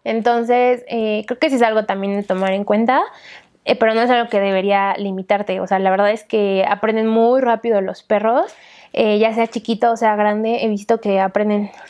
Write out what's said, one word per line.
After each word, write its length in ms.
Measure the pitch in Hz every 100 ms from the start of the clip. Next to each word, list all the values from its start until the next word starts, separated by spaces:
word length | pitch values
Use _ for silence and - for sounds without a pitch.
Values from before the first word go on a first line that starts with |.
Entonces, 800 | 226 226 226 240 233 247 247 247 -
eh, 360 | 226 214 208 214
creo 120 | 247
que 100 | 320
sí 60 | 262
es 60 |
algo 240 | 233 220 208
también 300 | 196 196 202
de 80 |
tomar 300 | 202 190 190
en 100 | 196
cuenta, 400 | 202 208 233 277 427 - - - _ _ -
eh, 100 | 202
pero 180 | 220
no 80 | 226
es 80 | 240
algo 200 | 240 233
que 100 | 208
debería 560 | 196 190 196 196 196 190
limitarte. 640 | 202 190 185 202 202 185
O 80 | 185
sea, 100 | 190
la 140 | 190
verdad 200 | 190 202
es 120 | 220
que 420 | - 220 202 190 190
aprenden 400 | 196 220 220 220
muy 320 | 226 233 262
rápido 400 | 247 226 240 208
los 200 | 190 190
perros, 500 | - 208 220 262 370 - - - -
eh, 260 | - 220 208
ya 140 | 220
sea 140 | 226 226
chiquito 440 | 233 - 226 233
o 60 | 226
sea 180 | 220 208
grande, 480 | 208 208 220 233 220
he 20 |
visto 320 | 208 208 233
que 200 | 208 196
aprenden 500 | 190 208 208 208 202 - -